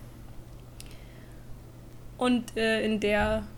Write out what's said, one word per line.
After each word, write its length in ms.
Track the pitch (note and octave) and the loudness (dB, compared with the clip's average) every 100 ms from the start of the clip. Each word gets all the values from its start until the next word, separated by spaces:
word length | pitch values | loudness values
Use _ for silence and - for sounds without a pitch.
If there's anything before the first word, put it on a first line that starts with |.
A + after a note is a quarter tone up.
| - - - - - - - - - - - - - - - - - - - - - - | -14 -12 -12 -12 -12 -14 -14 -14 -12 -12 -14 -14 -14 -14 -12 -12 -14 -16 -16 -14 -10 2
Und, 380 | B3 B3 A3+ - | 4 4 2 2
äh, 280 | A3 A3 G#3+ | 4 6 4
in 140 | G#3+ | 4
der 440 | G#3 G#3 G#3+ A3 G#3+ | 6 6 6 2 0